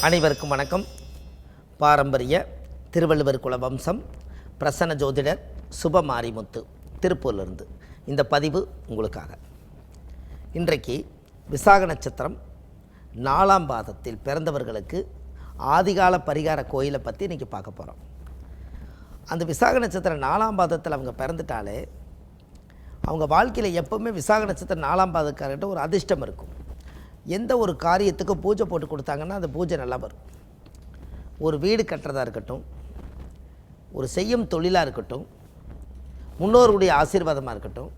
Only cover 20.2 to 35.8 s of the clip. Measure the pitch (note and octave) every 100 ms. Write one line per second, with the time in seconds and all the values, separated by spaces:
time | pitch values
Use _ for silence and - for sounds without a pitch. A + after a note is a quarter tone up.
20.2 | C3+ F3+ A3 G3+ E3+ D#3+ E3 D3 C3 -
21.2 | E3 E3 D3+ A#2 G2+ A2 - - - -
22.2 | - - - - - - - - - D#3+
23.2 | D3+ D#3 A#3+ A3+ G#3 E3+ E3+ A3 A3+ G3
24.2 | C3+ G#3+ G#3+ F#3 F3+ F3 C#3+ F3+ F#3+ E3+
25.2 | D3 C3+ C#3 C#3 G3 F3+ D3+ E3+ - E3+
26.2 | A2+ - - - - - - - - -
27.2 | - F3+ A3+ B3+ G#3 D3+ E3 F3+ G3+ D#3+
28.2 | F#3+ F#3 F3 G#3 G3 E3+ - D3+ C3+ C#3+
29.2 | D#3+ G3 E3 C#3+ F3 D#3+ B2 B2+ A2 -
30.2 | - - - - - - - - - -
31.2 | - - D#3 D3+ E3+ A3 G#3+ D3+ D3+ C3+
32.2 | B2 A2+ G#2+ B2+ - - - - - -
33.2 | - - - - - - - D3+ C3 -
34.2 | G3+ A#3+ G#3+ E3+ F3 F#3 D3 A#2+ G#2 B2+
35.2 | - - - - - -